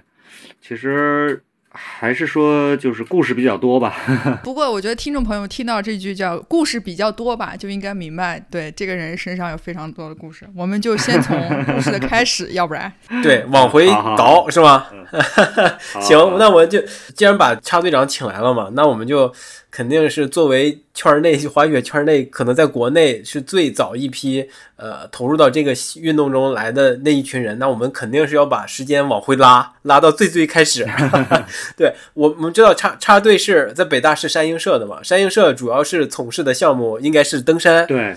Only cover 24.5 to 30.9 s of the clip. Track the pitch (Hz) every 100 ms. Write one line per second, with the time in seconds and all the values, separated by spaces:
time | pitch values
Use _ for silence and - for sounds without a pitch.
24.5 | - - - 110 71 - - 123 156 143
25.5 | 151 143 123 - 156 160 151 143 135 135
26.5 | 123 113 131 135 123 143 143 135 131 113
27.5 | 104 135 113 127 - 110 139 147 147 143
28.5 | 117 104 - 135 143 143 107 - 135 131
29.5 | 123 131 _ 143 139 160 151 190 170 156
30.5 | 165 156 120 113